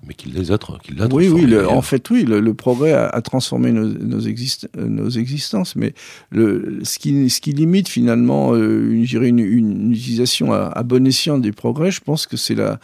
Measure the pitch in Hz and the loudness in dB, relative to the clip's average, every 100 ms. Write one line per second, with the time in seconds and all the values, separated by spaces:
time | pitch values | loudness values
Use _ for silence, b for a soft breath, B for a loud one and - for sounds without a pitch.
0 | 69 71 67 73 85 104 - 67 - 69 | -20 -16 -10 -6 -2 -2 -4 -16 -12 -2
1 | 113 135 185 165 143 110 92 127 131 135 | 0 4 4 6 6 6 4 2 2 -2
2 | - 247 143 104 113 107 - 123 151 139 | 2 2 2 2 0 0 0 2 2 2
3 | 113 117 - 131 - 123 123 113 110 107 | 0 -2 -4 -4 -2 -2 0 2 0 -4
4 | 110 113 110 113 131 - - - 113 107 | -6 -4 -4 -6 -6 -8 -10 -8 -4 -4
5 | 107 120 120 147 - 214 180 - 110 - | -2 -4 -4 -6 -4 -4 -4 -2 -4 -6
6 | B B B 104 110 101 98 92 - - | B B B 2 2 2 -4 -8 -8 -6
7 | 147 139 131 - - 143 160 190 180 - | 0 2 2 0 -4 0 2 2 0 0
8 | 120 117 120 139 131 117 110 110 113 113 | 2 2 2 2 2 2 2 2 0 0
9 | 120 117 123 120 104 120 107 98 107 113 | 0 0 2 2 2 2 2 0 0 -2
10 | 123 117 123 - 139 104 95 - 120 127 | -2 -2 0 0 0 0 -2 -4 0 2
11 | 131 127 - 143 117 101 117 123 175 180 | 4 2 0 0 -2 -2 -4 -2 -2 -2
12 | - 156 - 120 - 110 104 110 | -4 -4 -4 -8 -4 -2 -2 -4